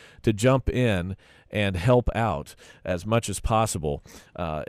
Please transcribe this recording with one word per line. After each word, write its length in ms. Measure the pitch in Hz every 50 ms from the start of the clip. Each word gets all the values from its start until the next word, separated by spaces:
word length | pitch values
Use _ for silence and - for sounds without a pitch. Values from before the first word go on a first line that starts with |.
| - - - -
to 100 | - 117
jump 380 | 107 98 117 127 131 131 - -
in 460 | - 127 127 117 101 90 85 95 98 - _ _ - - _ _
and 260 | - 107 104 98 95
help 320 | 90 85 131 123 123 117 - -
out 400 | 110 117 110 82 71 76 - - - - - - _
as 220 | - - 92 87 92
much 240 | 107 113 117 - -
as 100 | 95 -
possible, 640 | - - 113 110 113 107 - 95 73 76 71 - - - - - - _ -
uh, 280 | - 87 80 78 76 -